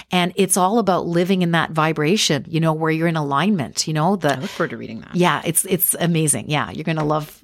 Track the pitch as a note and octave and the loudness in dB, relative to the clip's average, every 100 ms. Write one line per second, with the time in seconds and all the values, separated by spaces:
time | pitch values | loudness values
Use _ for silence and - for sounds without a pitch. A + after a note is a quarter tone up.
0 | - F3+ F3 F3+ F#3 - F#3 A#3 G3+ F3 | -4 0 0 0 0 2 2 2 2 2
1 | - E3+ F3 F#3+ E3+ E3+ - D#3+ D#3 D#3 | 2 0 2 2 2 2 0 0 0 2
2 | D3+ G#3 - D3 - D#3 D#3+ D#3 D#3+ D#3+ | 2 2 2 0 -2 0 0 0 0 0
3 | E3 D#3+ C#3+ C#3 F3+ G3+ A2+ - - D#3 | 0 0 0 0 2 2 -2 -6 -4 0
4 | E3 G3+ D3+ C3+ F3+ - E3 A#2 - A2+ | 0 2 0 -2 -4 -4 -6 -6 -12 -12
5 | - F3+ F3 D3 - D#3+ - F#3+ - - | -6 0 2 2 -2 -2 0 0 0 0
6 | E3+ E3 D#3 C#3 - D3 A#2 - D#3 D#3+ | 0 2 2 0 -2 -2 -4 -6 -4 -2
7 | D3+ D3+ D3+ - | 0 -2 -4 -12